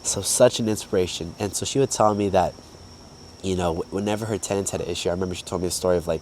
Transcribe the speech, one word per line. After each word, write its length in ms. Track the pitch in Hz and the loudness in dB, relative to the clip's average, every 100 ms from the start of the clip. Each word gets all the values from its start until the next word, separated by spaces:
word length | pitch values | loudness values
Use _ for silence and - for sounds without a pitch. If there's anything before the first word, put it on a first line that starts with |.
So 180 | - - | -4 -4
such 380 | 98 - 123 - | -2 6 6 6
an 100 | 113 | -2
inspiration. 680 | 104 - 101 92 - 85 - | -2 0 0 0 -2 -8 -6
And 160 | 104 | -4
so 100 | - | -4
she 140 | 101 135 | -2 0
would 120 | 135 | 0
tell 240 | - 107 | 4 2
me 140 | 104 101 | 4 2
that, 240 | 92 82 - - - - - - - - - | 2 2 -2 -18 -20 -20 -20 -20 -20 -20 -8
you 120 | 95 | -4
know, 200 | 90 87 | 0 0
wh-, 180 | 82 - | -2 -4
whenever 320 | 95 101 104 | -4 -2 -2
her 120 | 110 104 | -2 -4
tenants 340 | - 98 95 | -2 -2 -2
had 100 | 92 | -4
an 80 | 82 | -4
issue, 200 | 87 92 | -2 -2
I 40 | |
remember 220 | 87 92 | -2 -2
she 80 | 87 | -4
told 180 | - 92 | -4 -4
me 60 | 90 | -2
a 40 | |
story 260 | - 92 90 | 0 2 2
of, 100 | 82 | 0
like 140 | 80 | -4